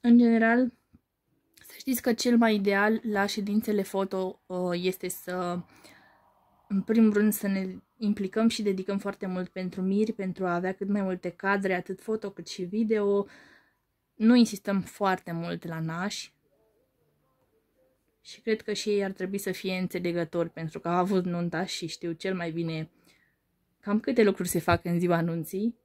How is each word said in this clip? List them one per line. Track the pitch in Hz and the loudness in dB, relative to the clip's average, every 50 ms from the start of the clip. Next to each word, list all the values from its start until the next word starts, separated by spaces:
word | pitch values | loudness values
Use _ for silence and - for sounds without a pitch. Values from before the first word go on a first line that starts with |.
În | _ 240 233 240 | _ 8 8 8
general, | 240 233 226 226 226 226 233 240 262 240 - _ _ _ _ - _ _ _ _ _ _ _ _ _ _ _ - - | 8 8 6 4 4 4 4 4 2 0 -2 _ _ _ _ -20 _ _ _ _ _ _ _ _ _ _ _ -20 -20
să | - - - | -20 -20 -12
știți | - - 254 240 - | -6 -4 -4 -2 0
că | 254 226 | 0 0
cel | 226 - 254 240 | 0 2 2 4
mai | 233 233 226 220 | 6 6 4 4
ideal | 208 196 202 196 196 202 214 226 220 - | 2 2 2 2 4 4 2 2 0 -2
la | 233 208 196 196 | -2 0 0 0
ședințele | 202 202 - 202 208 202 214 220 - 208 208 190 | 0 -2 -4 -4 0 0 0 0 0 -2 -2 -2
foto, | - - 196 196 190 - 190 185 185 - _ _ | -2 -2 -4 -4 -2 -2 -4 -4 -4 -6 _ _
uh, | _ 185 180 180 180 175 180 180 | _ -6 -4 -2 -2 -2 0 -2
este | 185 185 - - 180 | -2 -2 -2 -6 -10
să, | - - - - 180 185 180 175 175 180 170 _ - - - - - - _ _ _ _ _ _ _ _ _ _ _ _ _ _ | -10 -10 -10 -8 -6 -4 -4 -4 -4 -6 -8 _ -20 -20 -20 -20 -20 -20 _ _ _ _ _ _ _ _ _ _ _ _ _ _
în | 208 196 190 | -2 -2 0
primul | - 220 233 226 214 208 | 2 4 6 6 6 6
rând, | 208 208 214 208 | 4 4 4 2
să | - - | 0 -2
ne | 202 196 190 190 185 185 185 _ _ _ | -2 -2 -2 -4 -6 -10 -12 _ _ _
implicăm | _ 226 202 202 - 202 190 - 220 226 226 | _ -2 -2 -2 -2 -2 -4 0 2 2 2
și | 226 - 214 | 2 2 -2
dedicăm | 208 190 190 190 - 196 196 | -2 -2 -2 -2 -4 -4 -4
foarte | 196 202 196 - - | -4 -6 -8 -6 -8
mult | 190 180 180 180 180 | -6 -4 -4 -6 -6
pentru | _ 185 185 180 175 - 185 | _ -8 -8 -8 -6 -4 -2
miri, | 190 196 202 214 214 220 | 0 2 2 0 0 -2
pentru | - 196 185 175 - 190 | -6 -6 -6 -4 -4 -2
a | 180 175 | -2 0
avea | 175 180 185 190 | 0 -2 -4 -4
cât | _ 202 196 | _ -4 -2
mai | 202 208 196 | -2 0 0
multe | 190 185 180 - 180 | -2 -4 -4 -6 -8
cadre, | 175 _ - 196 196 196 196 190 185 | -10 _ -2 0 0 0 2 0 -2
atât | 180 180 - 190 185 | -2 -4 -6 -10 -10
foto | - - 214 214 - 202 | -6 -6 -6 -4 -4 -8
cât | 196 - 170 - | -10 -12 -14 -14
și | - - 185 | -10 -8 -8
video. | 175 190 214 226 214 220 214 202 202 202 202 202 202 - - - - - _ _ _ _ _ _ _ _ _ _ _ _ | -4 -2 -2 0 2 2 2 2 2 2 0 0 -4 -10 -20 -20 -20 -20 _ _ _ _ _ _ _ _ _ _ _ _
Nu | _ 214 226 240 | _ 6 6 8
insistăm | 247 233 220 - - _ - 196 196 | 8 6 4 2 -8 _ -2 -2 -2
foarte | 180 - - - 208 190 185 185 _ - 170 | -2 -4 -6 -2 0 0 0 0 _ -8 -8
mult | 165 170 175 175 170 - | -6 -6 -6 -8 -8 -8
la | 170 165 165 | -8 -6 -6
nași. | 160 160 160 170 180 208 - - - - _ _ _ _ _ _ _ _ _ _ _ _ _ _ _ _ _ _ _ _ _ _ _ _ _ _ _ _ _ _ _ _ _ _ _ _ _ _ | -6 -6 -4 -4 -6 -6 -6 -8 -12 -14 _ _ _ _ _ _ _ _ _ _ _ _ _ _ _ _ _ _ _ _ _ _ _ _ _ _ _ _ _ _ _ _ _ _ _ _ _ _
Și | _ - - - | _ -20 -20 -10
cred | _ 226 220 220 - | _ -2 -2 -2 -2
că | - 208 | -6 -6
și | 196 - 214 | -4 -2 0
ei | 208 202 196 | 0 0 0
ar | 190 196 | -2 -4
trebui | - 185 185 196 214 | -6 -6 -6 -4 -4
să | - 196 180 | -4 -4 -6
fie | - - 190 185 185 | -4 -4 -4 -2 -2
înțelegători, | 185 175 - 180 180 175 170 175 165 160 - 175 165 170 | -2 -2 -4 -4 -4 -2 -2 -2 -2 -2 -2 -2 -2 -2
pentru | _ - 165 160 - - | _ -10 -10 -8 -10 -8
că | - 170 | -4 0
au | 170 180 | 2 2
avut | 180 190 202 190 180 | 2 2 2 0 0
nunta | 180 175 175 175 170 170 160 185 | 0 -2 -2 -4 -2 -2 -4 -4
și | 185 - - - | -4 -6 -8 -8
știu | 160 - - - 170 170 | -10 -10 -8 -8 -8 -8
cel | 165 - 190 190 | -6 -4 -4 -4
mai | 180 170 165 | -4 -4 -6
bine | 160 170 170 165 160 156 160 - _ _ _ _ _ _ _ _ _ _ _ _ _ _ _ _ _ _ _ | -4 -4 -4 -4 -4 -6 -6 -8 _ _ _ _ _ _ _ _ _ _ _ _ _ _ _ _ _ _ _
cam | 208 202 214 | 0 0 0
câte | - - 277 240 220 | 0 2 4 6 6
lucruri | 202 190 - 180 180 | 4 4 2 -2 -2
se | - 175 | -2 -2
fac | 160 - 170 170 - | 2 2 2 2 2
în | 180 175 170 | 0 0 0
ziua | 175 175 175 | 2 2 2
anunții. | 170 165 170 165 170 156 - - 190 208 233 226 _ | 2 2 0 -2 -4 -6 -6 -6 -2 -2 -4 -4 _